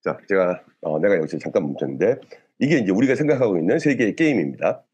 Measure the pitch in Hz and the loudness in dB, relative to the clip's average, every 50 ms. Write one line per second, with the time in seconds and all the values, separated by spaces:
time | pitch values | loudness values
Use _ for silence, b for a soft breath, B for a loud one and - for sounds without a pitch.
0 | _ - 76 - - _ 98 95 92 90 90 90 - _ _ _ - 82 76 78 | _ -6 -6 -6 -4 _ 0 2 2 2 0 -4 -8 _ _ _ -8 -4 -4 0
1 | 80 101 101 87 78 78 - 78 - 76 - 104 82 71 69 - - 67 69 65 | 2 2 2 2 0 -2 -6 -8 -8 -2 -2 -2 -2 -2 -6 -6 -6 -6 -4 0
2 | 82 107 - 180 B B B B B B _ _ - 147 170 147 113 95 92 98 | 0 0 0 -2 B B B B B B _ _ 0 2 2 2 2 2 2 2
3 | 131 131 131 107 151 147 147 127 131 110 98 87 78 90 123 165 160 151 139 113 | 2 2 2 0 2 0 2 2 2 0 0 0 0 0 0 2 2 0 0 2
4 | 123 104 90 - 165 156 143 107 80 69 65 62 69 90 117 - _ _ | 0 -2 0 0 0 2 2 0 0 -2 -4 -4 -2 -2 -2 -4 _ _